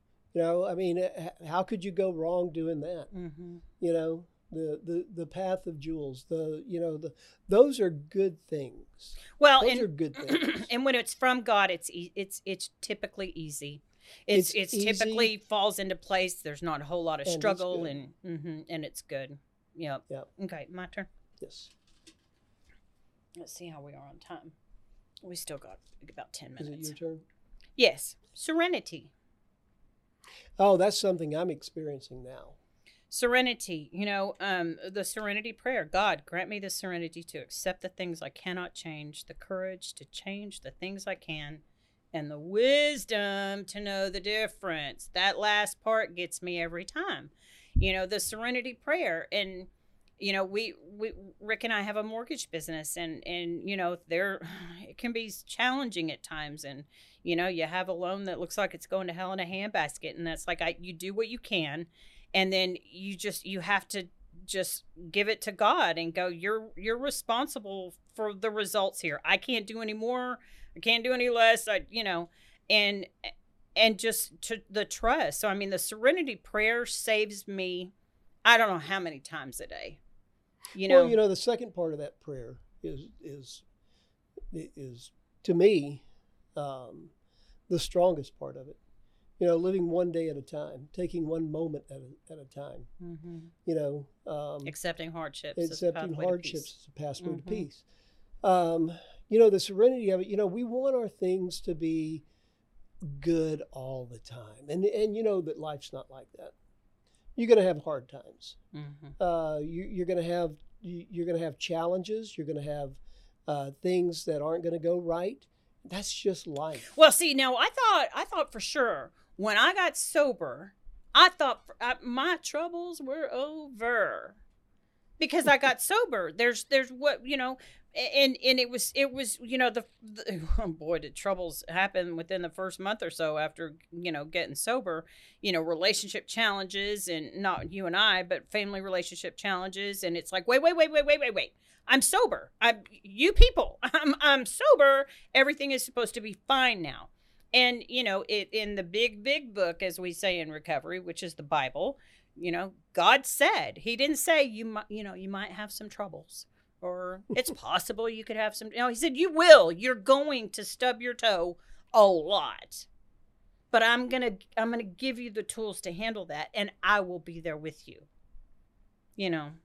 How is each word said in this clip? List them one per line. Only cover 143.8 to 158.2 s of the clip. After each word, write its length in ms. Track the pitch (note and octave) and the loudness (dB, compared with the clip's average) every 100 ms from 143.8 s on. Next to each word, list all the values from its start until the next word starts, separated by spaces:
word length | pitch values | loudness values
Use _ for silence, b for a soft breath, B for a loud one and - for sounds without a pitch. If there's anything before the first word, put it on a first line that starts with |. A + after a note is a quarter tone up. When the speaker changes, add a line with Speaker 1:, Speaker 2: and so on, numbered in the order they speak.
Speaker 2:
I'm, 320 | C4 D#4+ D#4 - | 0 2 2 4
I'm 240 | D4 C4+ B3 | 6 6 2
sober. 640 | - C#5+ B4 C#4 C#4 C#4 B B | 2 8 10 10 8 2 B B
Everything 380 | C4 C4+ C#4+ C#4 | 4 4 2 -2
is 120 | C4 | -2
supposed 300 | - - A#3 | -2 -2 -2
to 80 | A#3+ | -4
be 160 | G#3+ G3 - | -10 -6 0
fine 340 | C4+ B3+ G#3+ | 4 4 2
now." 260 | D#3 B2 - _ _ _ _ | -4 -10 -16 _ _ _ _
And, 300 | B3 B3 A#3+ - | 6 6 4 -4
you 160 | B3 | -2
know, 220 | A#3 G3 - | 0 0 0
it, 220 | G#3 F#3+ | -2 -2
in 240 | G#3+ G#3 G3+ | -4 -4 -4
the 80 | |
big, 400 | F3 G3+ A#3 G#3 | -4 0 0 0
big 300 | A3 D4+ C4 | -2 -2 -2
book, 300 | G#3 F3+ E3+ | -2 -2 0
as 160 | F#3+ F3 | -4 -4
we 120 | F3+ | -8
say 280 | E3+ G3 F3+ | -2 -2 0
in 100 | D#3 | -4
recovery, 500 | D#3 D3+ D3 E3 F3+ | -8 -4 -4 -4 -8
which 220 | F3 E3 | -8 -10
is 140 | F3 - | -10 -10
the 80 | |
Bible, 560 | D3 D3+ C3 D3 G3 - b b b - | -2 0 0 -2 -4 -4 b b b -10
you 160 | E3+ | -4
know, 220 | E3+ F#3+ - _ | -4 -6 -12 _
God 320 | - E3+ C#4 C4+ | 4 6 6 4
said, 540 | - C#4 G#4 D#3 - | 2 4 4 -2 -6
he 160 | A3+ A#3 | -6 0
didn't 220 | C#4+ D4 | 0 2
say, 260 | - D#4+ | 4 4
"You 220 | C#4 G#3+ A3+ | 4 -2 -8
mi-, 160 | G#3+ - | -8 -8
you 140 | G#3+ | -10
know, 100 | G3+ | -10
you 160 | F#3 F#3+ | -10 -8
might 220 | G3 G#3 | -6 -8
have 200 | F#3+ G#3 | -10 -10
some 160 | - G#3+ | -12 -12
troubles," 600 | - G3+ D3+ - - - _ _ _ | -10 -10 -10 -16 -20 -20 _ _ _
or, 400 | F3+ F3+ F3+ F#3 G#3 A#3 | -8 -6 -8 -10 -4 -2
"It's 160 | B3+ | -2
Speaker 1:
<laughs> 40 | - | -6
Speaker 2:
possible 540 | A#2 F3 - A3 A3+ | -2 -2 -2 -4 -4
you 140 | A3 | -6